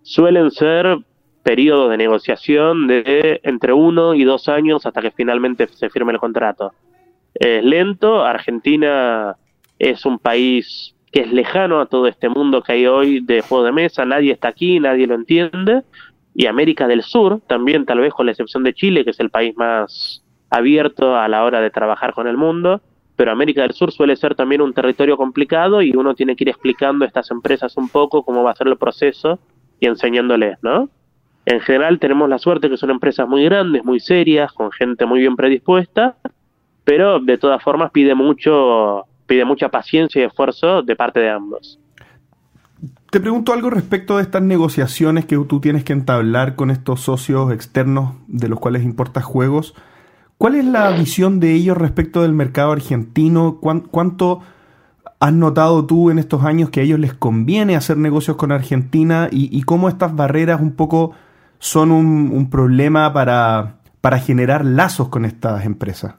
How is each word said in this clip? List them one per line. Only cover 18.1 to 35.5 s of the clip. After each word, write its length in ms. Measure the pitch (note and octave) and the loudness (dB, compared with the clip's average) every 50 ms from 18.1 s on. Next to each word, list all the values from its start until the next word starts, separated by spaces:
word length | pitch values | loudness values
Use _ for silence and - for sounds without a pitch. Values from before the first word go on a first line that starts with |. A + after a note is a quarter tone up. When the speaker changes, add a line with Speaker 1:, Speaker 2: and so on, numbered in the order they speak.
| C#3 | 0
Speaker 1:
con 140 | - B2 | -2 -4
la 60 | A#2+ G#2+ | -4 -2
excepción 320 | - A#2+ A2 - C3 C3 | -6 -8 -8 -6 -2 -2
de 100 | B2+ B2 | -2 -2
Chile, 300 | - - G3 F#3+ D#3+ B2+ | 0 -2 0 0 0 0
que 60 | A#2+ | -2
es 100 | G#2+ - | -4 -4
el 100 | A2+ G#2+ | -6 -6
país 260 | - A2+ A#2 A#2 G#2+ | -4 -4 -4 -4 -4
más 680 | A2+ A#2 A#2 A#2 A2 G#2+ G2+ - - - - - - _ _ _ _ _ _ | -4 -4 -2 -2 -2 -4 -6 -8 -12 -14 -14 -14 -16 _ _ _ _ _ _
abierto 680 | - A#2 A#2+ C3 D3 D3+ D3 D3 - - C3+ C3 B2+ | -2 0 2 2 2 2 2 -2 -2 0 0 0 0
a 120 | A#2+ A2 G#2+ | 0 0 0
la 160 | A2 G#2+ A2+ | 0 0 0
hora 160 | A#2+ A#2+ A2+ | 0 0 0
de 100 | A2 A2 | -2 -2
trabajar 420 | - - A2 G#2+ G#2+ - - B2 A#2 | -2 -2 -2 -2 -2 -2 -4 -6 -6
con 140 | - A#2 | -6 -6
el 100 | A#2+ A#2 | -4 -2
mundo, 460 | B2+ D3+ D#3+ E3 E3+ F3 F3 F#3 G#3 _ _ _ _ _ _ _ | -2 -2 -2 -2 -2 -2 -2 -2 -2 _ _ _ _ _ _ _
pero 160 | - B2 A2+ | 0 0 0
América 320 | A2 A2+ C#3+ D3+ C#3+ C#3 C3+ | 2 0 0 -2 0 -2 -2
del 100 | A#2 - | -2 -2
Sur 200 | - - - - | -2 -2 -4 0
suele 240 | - D3+ C#3+ C#3 | 0 0 0 0
ser 180 | C3 - D3 D3 | 0 -2 -4 -2
también 260 | - C3 C3 C#3+ C#3+ | -2 -2 0 2 0
un 120 | D3 C#3 A#2+ | 0 0 0
territorio 440 | - B2+ B2+ B2+ - C#3+ C#3 C#3+ | -2 -2 -2 0 0 2 0 2
complicado 640 | C3+ C3+ C3 B2+ - D3 C3+ - D#3+ E3+ F#3+ G3+ G#3 | 0 -2 -4 -2 -4 -4 -2 0 0 0 2 2 2
y 140 | F#3+ D3 B2 | 2 2 2
uno 200 | B2+ C3 C#3 C3 | 0 0 0 -2
tiene 200 | - C#3 C3 B2+ | -2 -2 -4 -2
que 100 | - C3+ | -2 -2
ir 40 | C3+ | -4
explicando 560 | B2 - - C3 A#2+ - C#3 C#3 C#3 C#3+ C#3 | -4 -2 -2 -4 -2 0 -2 -2 0 0 -2
a 40 | A#2 | -2
estas 220 | _ B2+ A#2 - | _ -6 -6 -6
empresas 460 | B2 A#2+ - C3+ C#3 B2 - B2 - | -10 -8 -2 -4 -2 -2 -4 -8 -6
un 120 | - C3 B2 | -6 -8 -2
poco 360 | _ D3 D3 C#3+ - D3+ C3+ | _ 0 0 2 0 -2 -2
cómo 180 | - B2 B2 A#2+ | 0 -2 0 0
va 80 | B2 | 0
a 60 | A2+ | 0
ser 100 | _ C3 | _ 0
el 100 | C3 C3 | -2 0
proceso 640 | - - B2+ - - - C#3+ C3 - - D#3 E3+ F#3 _ _ _ _ _ _ _ _ - | 0 -2 -4 -2 0 -2 -2 -2 -2 -4 -4 -4 -4 _ _ _ _ _ _ _ _ -2
y 20 | |
enseñándoles, 680 | B2 A#2 - - B2 A#2+ B2 B2 B2 A#2+ A2+ A2 G#2 F#2 - - | -2 0 0 -2 -2 0 0 0 0 0 2 0 0 -2 -4 -4
¿no? 260 | A2+ C3 F#3 C4 C#4+ _ _ _ _ _ _ _ _ _ _ _ | -2 -2 -2 -2 -4 _ _ _ _ _ _ _ _ _ _ _
En 160 | - A#2+ A#2 | -2 -2 -2
general 380 | - - C3+ C3 D3 D#3+ E3+ D#3+ | 0 0 2 2 4 2 0 0
tenemos 280 | - C#3 C#3 C#3+ D3+ C#3+ | 2 0 2 2 2 0
la 100 | C3+ B2 | 0 -2
suerte 320 | - C#3 C3+ D#3 C#3 D3+ | -2 -2 -2 0 0 -2
que 80 | C3 B2 | -2 -2
son 120 | - C3 | -2 -4
empresas 380 | C3+ B2+ - C#3+ - - C3 A#2 | -4 0 -2 -2 -2 -2 -2 0
muy 160 | C3 C#3 C#3+ | 0 2 2
grandes, 400 | D#3+ F#3+ G3+ F#3+ F3+ D#3 C3 A2+ | 2 2 2 0 0 -2 -2 0
muy 160 | B2 B2+ A#2+ | 0 -2 -2
serias, 500 | - - F#3 F3+ E3+ D#3 D#3 D3+ D3 C3+ - | 0 0 0 2 2 2 2 2 0 -2 -4
con 180 | - A2+ G#2 - | -6 -8 -8 -4
gente 320 | - B2+ B2 B2 A2+ B2 | -4 -4 -4 -2 -4 -2
muy 160 | A#2 B2 B2+ | 0 2 2
bien 160 | B2+ C3 B2+ | 2 2 0
predispuesta, 800 | A2+ B2+ C3 | 0 0 0